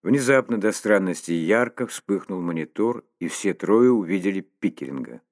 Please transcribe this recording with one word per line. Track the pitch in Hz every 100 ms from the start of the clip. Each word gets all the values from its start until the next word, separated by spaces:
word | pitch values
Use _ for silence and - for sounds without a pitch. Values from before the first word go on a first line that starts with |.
Внезапно | 90 139 127 135 127 117
до | 104
странности | 104 104 104 95 85 -
ярко | 85 80 110 120 - 80
вспыхнул | - - 98 - 92
монитор, | 85 82 78 - 110 - _ _
и | 82
все | - 98 85
трое | - 110 123
увидели | 120 87 95 92 95
Пикеринга. | 92 _ 101 - 67 139 120 - _